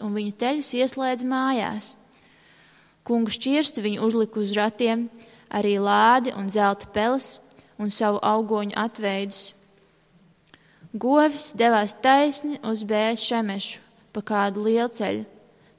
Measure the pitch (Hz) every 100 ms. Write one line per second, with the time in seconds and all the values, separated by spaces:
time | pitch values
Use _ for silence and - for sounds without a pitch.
0 | 214 208 208 202 240 294 277 247 254 277
1 | 262 254 254 262 262 254 - 214 - -
2 | _ _ _ _ _ - - _ _ _
3 | - 233 226 196 262 285 302 - 208 208
4 | 220 226 214 220 202 202 214 214 240 226
5 | 233 - - - - 208 208 202 202 208
6 | 220 247 247 - 196 202 202 202 - 214
7 | 220 262 - - - - - - 208 -
8 | 220 208 - 214 220 214 208 - 220 233
9 | 208 196 196 196 - - _ _ _ _
10 | _ _ _ _ _ - _ _ - 214
11 | 226 285 302 285 - - 233 226 208 -
12 | 262 277 294 277 294 294 226 220 208 214
13 | 220 226 - 233 220 196 - - - _
14 | _ - 202 208 202 196 214 226 240 233
15 | 196 208 214 - - _ _